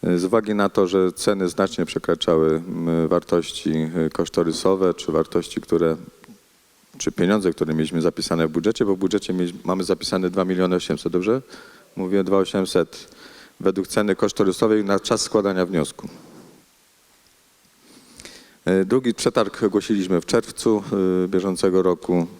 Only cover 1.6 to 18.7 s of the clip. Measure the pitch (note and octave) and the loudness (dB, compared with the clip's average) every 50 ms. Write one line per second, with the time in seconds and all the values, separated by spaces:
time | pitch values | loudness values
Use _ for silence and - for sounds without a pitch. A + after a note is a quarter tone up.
1.6 | G2 F#2 - - F2+ - - - - - E2+ D#2+ - - E2+ D#2+ D#2+ D#2+ D#2 D#2+ | -2 -2 0 -4 -4 -4 -4 -6 -2 -2 -2 0 2 2 2 4 4 2 2 0
2.6 | E2+ F#2 F2+ E2+ E2 E2 E2 E2 E2 D#2 F2 F2 E2 - - F2 E2 - - - | -2 -6 -6 -4 -2 0 0 0 2 2 0 0 0 2 0 0 0 -2 -10 -6
3.6 | - D2+ D#2 D#2+ D#2+ D#2 E2 F2 D#2+ D#2 - - F2 E2 - - E2+ E2 D#2+ - | -4 -2 0 0 -2 -2 -2 -2 -2 -2 0 -2 -4 -2 0 0 0 0 0 0
4.6 | - F#2+ G2 F#2+ F#2+ F2+ E2 - - - D#2+ D#2+ D#2+ - - F2+ E2+ - - - | 0 0 2 2 2 0 0 -2 -4 -2 0 0 0 0 -2 -4 -4 -2 -8 -10
5.6 | - - - E2 E2+ E2 D#2+ D#2+ F2+ - - _ - - - _ _ _ _ _ | -4 0 0 2 2 2 0 -2 -8 -18 -20 _ -20 -20 -20 _ _ _ _ _
6.6 | _ _ _ _ _ _ _ C3+ - - - - F2 F2+ G#2 G#2+ F#2+ F#2 E2 - | _ _ _ _ _ _ _ -6 -6 -6 -2 0 2 2 2 2 2 0 0 0
7.6 | - D#2 D#2 D#2+ D#2+ D#2 F#2 E2 D#2+ F2 - - E2 - E2 E2 E2 D#2+ D#2 E2+ | -2 -2 0 -2 -2 0 0 0 0 0 0 -2 -4 -4 0 0 0 0 0 0
8.6 | E2 G2+ A2+ - B2 G2+ G2 F#2 F#2+ F#2+ G#2 G2+ - - F#2 F2+ F2+ F2 E2+ F2 | 0 0 0 0 0 0 0 0 0 -2 -2 -2 -2 -2 -2 -2 -2 -2 -4 -8
9.6 | - - F2+ F#2+ F#2 F2 F#2+ - - - - F#2+ F#2 F2+ F2+ G2 F#2 F#2 F#2 F2+ | -4 -4 -2 -2 0 -2 -2 -2 -2 -4 -2 -2 -2 0 0 0 0 0 0 0
10.6 | F#2 F2+ F#2 F2+ - - - C#2+ - F2+ E2+ F2+ F2+ G#2 A#2 C3 C3 - - - | 2 2 0 0 0 -2 -4 -4 -4 -2 -2 0 2 2 0 0 -2 -8 -20 -20
11.6 | - - - - - _ _ - F#2+ F2+ F#2+ G2+ F#2+ F2+ G2 G2 F#2+ - - G2+ | -20 -20 -20 -20 -20 _ _ -8 -4 0 0 0 2 2 2 2 2 2 0 -2
12.6 | F#2+ F#2 - F#2 E2 - - - - - - - - - - - - - _ _ | -2 2 2 0 0 0 -4 -20 -20 -20 -20 -20 -20 -20 -20 -20 -20 -20 _ _
13.6 | - F#2+ F#2 G2 F#2+ - - - G#2 G#2 F#2+ - - G#2 - - G#2 F#2+ F#2 - | -2 -2 0 0 -4 -2 -2 -2 0 0 0 0 0 -2 0 2 2 2 2 2
14.6 | - A2 A2 G#2+ G#2 G2 G2+ F#2+ - - A#2+ G#2+ - - - A2 G2+ G2 G2 F#2 | 2 2 4 2 2 2 0 0 0 0 -2 0 -2 0 0 2 2 2 2 0
15.6 | F2+ F2 F#2+ E2+ D2 - - - - - - - - - - - - - - - | 0 0 2 0 0 -2 -4 -14 -16 -16 -16 -18 -20 -20 -20 -20 -20 -20 -20 -20
16.6 | _ _ _ _ _ _ _ _ _ _ _ _ _ _ _ _ _ _ _ _ | _ _ _ _ _ _ _ _ _ _ _ _ _ _ _ _ _ _ _ _
17.6 | _ _ _ _ _ - - - - - - - - - - - - - - _ | _ _ _ _ _ -20 -20 -20 -20 -20 -20 -20 -20 -20 -20 -20 -20 -20 -20 _
18.6 | _ - | _ 2